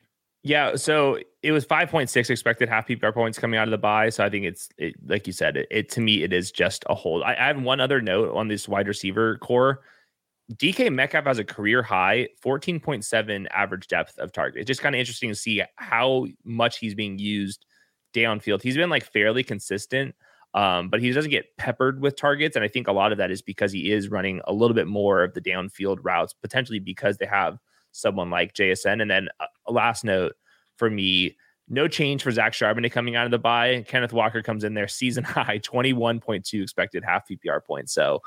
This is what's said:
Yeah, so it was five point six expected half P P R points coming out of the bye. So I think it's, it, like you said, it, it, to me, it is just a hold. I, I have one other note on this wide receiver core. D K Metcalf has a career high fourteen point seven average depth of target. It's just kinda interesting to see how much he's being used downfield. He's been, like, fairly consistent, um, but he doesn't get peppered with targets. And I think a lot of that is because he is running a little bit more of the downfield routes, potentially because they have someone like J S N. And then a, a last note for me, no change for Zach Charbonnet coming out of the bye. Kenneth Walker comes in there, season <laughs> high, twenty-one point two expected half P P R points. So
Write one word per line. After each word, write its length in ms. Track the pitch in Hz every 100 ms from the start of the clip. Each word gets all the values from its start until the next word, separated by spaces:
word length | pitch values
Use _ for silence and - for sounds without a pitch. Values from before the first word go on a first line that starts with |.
| _ _ _ _
Yeah, 320 | 143 147 135 135
so 420 | 156 151 139 - - _
it 80 | 151
was 140 | 156
five 260 | 131 156 170
point 180 | 160 127
six 220 | 123 -
expected 380 | 117 117 113 117
half 180 | 110 110
P 80 |
P 100 | 113
R 80 | 107
points 280 | 113 113 110
coming 180 | 117 110
out 80 | 110
of 60 |
the 60 | 107
bye. 300 | 104 107 110
So 160 | 110
I 60 | 101
think 140 | 101
it's, 240 | 95 92 - -
it, 160 | 82 -
like 220 | - 98 -
you 60 |
said, 240 | 87 78 71
it, 100 | -
it, 200 | 107 -
to 100 | -
me, 220 | 110 107
it 100 | 87
is 200 | 90 92
just 320 | - 87 - -
a 60 |
hold. 300 | - - 135
I, 100 | 120
I 140 | 123 131
have 120 | 143
one 200 | 123 139
other 200 | 131 135
note 320 | 107 95 110
on 120 | 95 110
this 220 | 104 -
wide 180 | 98 101
receiver 500 | 104 98 101 113 107
core. 420 | - 123 131 135 - _ _ _ _ _ - 113
D 160 | 156
K 160 | 190 240
Metcalf 340 | 131 139 156
has 160 | 143 120
a 40 |
career 380 | 101 - 104 123
high 460 | 117 95 92 117 - -
fourteen 380 | 131 143 185 170
point 260 | - 127
seven 440 | - 113 107 101 95
average 400 | 98 101 92 -
depth 280 | 87 78 -
of 120 | 87
target. 300 | - 69 62
It's 80 | 107
just 120 | 131
kinda 160 | 147 127
interesting 320 | 123 120 120
to 60 |
see 260 | 101 117 101 90
how 540 | - 98 117 131 131 117 -
much 340 | - 117 117 -
he's 160 | 113
being 240 | 101 104 98
used 480 | 104 104 98 - _ _ _ _ _
downfield. 480 | 113 117 101 - 98
He's 140 | 127 135
been, 120 | 175
like, 160 | 143
fairly 380 | - 107 107 123
consistent, 720 | - 104 - 98 - 131 135 - _ _ _
um, 340 | 98 98 90 92
but 120 | 117
he 80 | 123
doesn't 200 | 131 156
get 240 | 127 - -
peppered 420 | - 120 131 135
with 160 | 143 139
targets. 400 | 143 143 151 131
And 80 |
I 40 | 104
think 200 | 127 110
a 40 |
lot 200 | 98 104
of 60 | 104
that 120 | 90
is 120 | 98
because 280 | - 98 104
he 220 | 95 80
is 160 | 107 98
running 320 | 101 95 92 -
a 60 |
little 220 | 101 117
bit 120 | 113 82
more 360 | 104 101 95
of 120 | 87
the 80 | -
downfield 560 | 90 92 95 - 98 95
routes, 320 | 92 87 82
potentially 460 | - 110 131 120 107
because 400 | 101 101 104 101
they 80 | -
have 320 | 98 90 107 _ _ _
someone 380 | - 110 98 87
like 240 | 87 87
J 160 | - 98
S 160 | 92 98
N. 160 | 110
And 80 | 107
then 180 | 95 92 -
a, 40 | 85 _ -
a 60 |
last 320 | 120 117 113
note 280 | 110 92 90 - _ _ _ _
for 120 | 117
me, 480 | 104 95 92 90 - _ _ -
no 180 | 123 160
change 360 | - 143 139
for 80 | 131
Zach 240 | 117 110
Charbonnet 380 | - 107 113 117
coming 220 | 123 120
out 120 | 120 120
of 40 |
the 80 | 120
bye. 460 | 117 117 120 127 107
Kenneth 280 | 131 120
Walker 280 | 113 110 113
comes 220 | 107 107
in 80 | 107
there, 160 | 107 98
season 360 | - 127 120
<laughs> 0 |
high, 340 | - 151 120 107
twenty-one 600 | - 127 131 127 117 117
point 280 | - 101 -
two 160 | 107
expected 420 | 95 - 90 87
half 220 | 98 92 -
P 100 | 95
P 140 | 85
R 100 | 76
points. 320 | - 71 67
So 300 | - 73 69